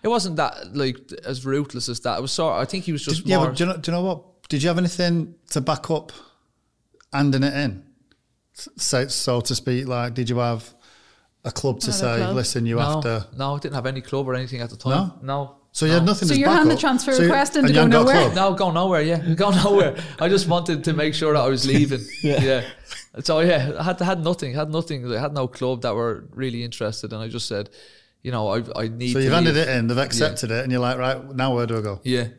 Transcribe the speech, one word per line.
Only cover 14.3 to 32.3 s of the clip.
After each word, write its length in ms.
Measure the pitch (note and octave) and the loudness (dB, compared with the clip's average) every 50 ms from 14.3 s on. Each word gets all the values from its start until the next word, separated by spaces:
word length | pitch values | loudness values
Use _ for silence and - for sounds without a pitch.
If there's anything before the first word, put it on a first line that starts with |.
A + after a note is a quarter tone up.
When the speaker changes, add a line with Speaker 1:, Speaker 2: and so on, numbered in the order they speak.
| B2+ | -4
Speaker 1:
anything 260 | B2+ C3 B2 C3 A#2+ | -4 -6 -8 -8 -8
at 80 | A#2+ A#2 | -8 -10
the 80 | A#2 | -10
time. 140 | A2+ - B2+ | -6 -2 0
Speaker 2:
No? 280 | C3 E3 G3 F3+ E3 - | 0 2 0 -2 -6 -10
Speaker 1:
No. 340 | - C3 C#3 C#3+ C#3+ C3 - _ _ _ _ | -8 -6 -6 -6 -6 -8 -12 _ _ _ _
Speaker 2:
So 120 | - D#3+ | -2 2
you 80 | D#3+ E3 | 4 4
had 100 | E3+ E3 | 4 4
Speaker 1:
No. 80 | F#3+ | 4
Speaker 2:
nothing 160 | G#3 G#3 G3 | 2 2 2
Speaker 3:
So 60 | D#3+ C#3+ | 2 4
Speaker 2:
as 40 | |
Speaker 3:
you 80 | C3+ C#3 | 4 4
hand 160 | - - F3 D#3 | 6 6 6 6
the 100 | D#3 D3 | 6 4
Speaker 2:
backup? 40 | - | 4
Speaker 3:
transfer 300 | - C#4+ B3+ B3 - C#4 C4 | 2 2 2 2 2 2 4
Speaker 2:
So 80 | B3+ | 4
you, 80 | E3+ E3+ | 6 6
Speaker 3:
request 260 | - - C#4+ D4 - | 4 4 2 2 2
and 100 | D4+ C4 | 2 4
Speaker 2:
and 40 | - - | 6 6
Speaker 3:
they 40 | - | 6
Speaker 2:
you 80 | - A#3 | 6 8
Speaker 3:
go 80 | A#3+ | 6
Speaker 2:
hadn't 80 | A#3+ A#3+ | 6 6
got 60 | C4 | 6
a 20 | C4+ - | 6 6
Speaker 3:
nowhere? 120 | C#3 A#2 | 6 4
Speaker 2:
club? 200 | E3+ F#3 F#3+ G3 | 4 2 2 2
Speaker 1:
No, 60 | F#3 | 2
go 140 | F#3+ G3 F3+ | 2 0 0
nowhere, 300 | D#3+ E3 F#3 G3 F3+ D#3 | 2 2 2 2 2 2
yeah. 320 | D3+ D#3+ E3+ E3 D#3 E3+ D#3+ | 2 2 0 0 0 0 2
<laughs> 20 | |
Go 160 | D#3+ G3 G3+ | 2 2 4
nowhere. 440 | F#3 F3+ - G3+ G3+ G3 F3 C#3+ - - - - - - | 4 4 4 6 6 6 6 4 0 -4 -10 -12 -4 0
I 80 | D#3+ | 2
just 200 | F3 G3 F#3+ F#3 E3 | 4 4 2 4 2
wanted 340 | E3+ F3 E3+ F3+ E3 D3 C3+ | 0 0 2 -2 -4 -2 0
to 100 | E3 D#3+ | 0 0
make 200 | D#3+ D3+ D#3 D3+ | 0 0 0 0
sure 200 | - D#3+ D3+ D3+ | 0 2 2 2
that 60 | D3 | 4
I 80 | B2 | 4
was 180 | C3 C3+ B2 B2 | 2 2 2 2
leaving. 360 | C3 C#3 D3 D3 C3+ C3+ B2 A2+ - - | 4 4 4 4 4 0 -4 -6 -10 -10
Speaker 4:
<laughs> 100 | - - | -4 0
Yeah. 180 | D3 C#3+ G#3+ C3 | 0 2 2 4
Speaker 1:
Yeah. 200 | C3+ C3 B2 A#2 - - - - - - - - _ - A2 B2+ | 4 2 0 0 -6 -14 -20 -20 -18 -18 -18 -18 _ -16 -10 -4
So, 160 | - D#3+ D#3 | 0 2 2
yeah, 340 | E3 F3 E3+ D3 C3 D3 - - | 4 4 4 2 2 -2 -4 -4
I 40 | D#3+ | -4
had, 160 | F3+ F3+ - | -4 -2 -2
had 200 | F3 F#3 F#3+ E3+ D#3 | -2 -2 -2 -2 -2
nothing, 300 | E3 F3+ - D3+ C3+ A#2+ | -2 -2 -2 -4 -6 -4
had 160 | D3+ D3+ D#3 | -4 -4 -2
nothing. 400 | D3+ E3 E3 - D#3 C3 B2 B2 A#2 | -4 -4 -4 -4 -8 -8 -6 -4 -4
I 60 | G#2+ | -4
had 140 | C3+ D3 D3 | -4 -4 -2
no 140 | C#3+ C3 | -4 -4
club 340 | B2+ - - B2+ B2+ C3 A#2+ A#2+ | -4 -4 -4 -4 -4 -2 -2 -2
that 120 | A#2+ G#2 | -4 -2
were 300 | A2+ A#2 A#2 G#2+ - - - | -2 -2 -2 -4 -6 -10 -16
really 320 | - - C3 C3 A#2 A#2 A#2+ | -10 -8 -6 -6 -6 -6 -8
interested, 500 | A#2 - - A2+ G#2+ A2 - - G#2 A2+ | -10 -8 -6 -6 -6 -6 -8 -10 -10 -10
and 80 | G#2+ | -8
I 80 | A2 A2+ | -10 -8
just 180 | A2+ A#2+ - | -8 -8 -8
said, 220 | - A2+ G2+ G#2 - _ - - - - _ _ _ _ _ _ | -6 -6 -6 -6 -8 _ -20 -20 -20 -20 _ _ _ _ _ _
you 80 | B2 | -6
know, 180 | B2 A2+ G#2+ G2+ | -4 -4 -2 -2
I, 340 | G2 A#2 A#2 - - - A2+ | -2 -2 -4 -6 -8 -6 -6
I 40 | |
need 260 | A2+ A2+ A#2 B2 B2 B2 | -6 -6 -6 -4 -2 0
Speaker 2:
So 60 | C3+ | 2
Speaker 1:
to 40 | C3+ | 2
Speaker 2:
you've 100 | C3+ C#3 | 4 4
handed 220 | E3+ E3+ D#3+ D3 | 4 4 4 4
Speaker 1:
leave. 120 | D3 D#3+ | 2 2
Speaker 2:
it 80 | C3 C3 | 2 0
in, 100 | B2 A2+ | 0 0
they've 100 | A#2 A#2+ | 0 0
Speaker 1:
Yeah. 60 | B2+ C#3 | 0 0
Speaker 2:
accepted 480 | - - A#2+ D3 D#3 D#3 - - A2 | 0 0 0 0 0 0 -4 -4 -4
it, 120 | A2+ A#2 C3+ | -4 -2 -2
and 80 | B2+ | -2
you're 100 | B2+ B2 | 0 0
like, 160 | B2 B2 B2+ | 0 0 -2
"Right, 380 | B2+ B2+ C3 C3 B2+ C3+ C#3 C#3 | -2 -2 -2 -4 -4 -8 -10 -4
now 200 | B2+ C3 C3+ B2+ | -2 -2 0 0
where 100 | A#2+ A#2+ | 0 -2
do 120 | A2+ A#2 | -2 -2
I 40 | A2+ | -4
go?" 180 | G#2+ G#2 G2 F#2 - | -4 -4 -8 -6 -2
Speaker 1:
Yeah. 240 | C3 B2+ B2 A#2 A2 | -2 0 0 -2 -4